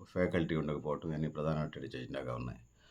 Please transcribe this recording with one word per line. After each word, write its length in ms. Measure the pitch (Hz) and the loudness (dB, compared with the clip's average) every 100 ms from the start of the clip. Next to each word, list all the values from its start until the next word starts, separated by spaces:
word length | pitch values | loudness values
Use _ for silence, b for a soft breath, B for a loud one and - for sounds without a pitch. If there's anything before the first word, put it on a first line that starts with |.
ఫ్యాకల్టీ 520 | - 90 90 90 80 | -4 2 4 4 4
ఉండకపోవటం 540 | 80 73 73 76 73 82 | 2 2 0 -2 -2 0
ఇవన్నీ 200 | 78 78 | 0 0
ప్రధానమైనటువంటి 680 | 76 76 78 78 78 65 65 | 0 2 2 0 -4 -8 -6
ఎజెండాగా 360 | 62 67 64 | -4 -4 -4
ఉన్నాయి. 240 | 60 60 58 - b b | -4 -4 -8 -14 b b